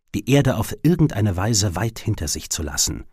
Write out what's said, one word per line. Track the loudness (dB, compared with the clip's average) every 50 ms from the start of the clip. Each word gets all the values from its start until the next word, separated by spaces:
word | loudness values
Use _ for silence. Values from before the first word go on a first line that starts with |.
| _ _ -6
die | -4 0 2
Erde | 4 4 4 4 2
auf | 0 -2 -4 -4 0
irgendeine | 2 2 4 4 4 2 2 2 0 0 0
Weise | 0 0 0 0 0 0 0 0
weit | 0 -2 -2 -4 -4
hinter | -4 -4 -4 -2 -4
sich | -6 -6 -6 -6 -6
zu | -6 -6 -6
lassen. | -4 -2 -2 -2 -2 -4 -6 -10 -14